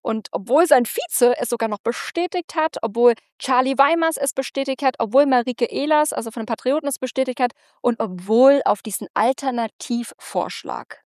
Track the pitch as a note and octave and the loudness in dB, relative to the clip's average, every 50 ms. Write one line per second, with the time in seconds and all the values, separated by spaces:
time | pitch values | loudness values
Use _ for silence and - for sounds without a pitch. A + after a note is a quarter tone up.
0 | _ - A3 A3 G3+ - - - F#3+ A#3 A#3 D4 F4 E4 D4 B3+ A#3+ - - - | _ -4 -4 -4 -6 -6 -8 -8 -4 0 4 4 6 6 6 4 4 2 -4 -6
1 | E5 F5 - - B3+ A#3+ B3 - - - - A#3 - A3 G#3 G3+ _ A#3 A#3+ - | -6 -4 0 2 2 2 2 2 -2 -4 -2 -4 -2 -4 -4 -4 _ -6 -6 -6
2 | - - - - E4+ F4 - F4+ E4+ _ - E4 D#4 D#4+ - - - A3 G3+ A#3 | -8 -8 -4 -4 -4 -2 -4 -6 -8 _ -4 -2 -2 -2 -2 -4 -6 -4 0 4
3 | A#3+ A#3+ A#3 - _ _ _ _ - - C4 B3 C4 C4 C4+ A3+ C4+ C#4+ E4 E4+ | 4 4 4 2 _ _ _ _ -4 0 2 2 2 2 2 2 2 2 2 0
4 | E4 E4 E4 - - C#4+ - - C4+ - _ - C4+ C4+ C4+ - - C4 B3+ - | 0 -2 -2 -2 -4 -4 -4 -4 -6 -4 _ -6 -4 -4 -4 -2 -2 -4 -2 -2
5 | A3 G#3 G#3 C4 D4 C#4+ C4 B3 A#3 B3+ B3 - B3 - - - C#4 D4 D#4 D4+ | -6 2 4 4 4 6 4 2 2 0 -2 -2 -2 -2 -2 -4 -2 2 2 2
6 | D4+ D4+ - - A#3 A#3 - - A3 - A#3+ - - B3+ C4+ D#4 - C#4+ C4+ - | 2 0 -2 -6 -6 -8 -8 -8 -6 -6 -6 -4 -2 -2 -2 0 -2 -4 -6 -6
7 | - B3+ - - C4 B3+ B3 - C4 B3 - _ _ _ _ _ _ A#3+ A#3 - | -8 -6 -2 -2 -2 -2 0 -2 -2 -2 -2 _ _ _ _ _ _ -2 0 0
8 | A3+ G3+ F3+ F3+ F3+ G3 A3 A#3 B3+ C4+ C#4 C#4+ - - G#3 - - A3 F#3+ - | -4 -6 -6 -10 -4 0 4 6 8 8 6 6 4 2 0 0 -2 -10 -10 -8
9 | G#3 - _ - G#3 A#3+ C4+ - - C#4 B3 A#3+ A#3 G#3+ _ _ - - A#3+ A#3+ | -10 -6 _ 0 0 0 0 0 -2 -4 -2 -2 -4 -6 _ _ -8 -6 -4 -4
10 | A#3+ - - _ - - - F#3+ - F#3+ F#3+ - - - B1+ - - _ - _ | -4 -8 -14 _ -18 -6 -4 -4 -4 -4 -6 -12 -10 -8 -8 -8 -10 _ -18 _
11 | _ | _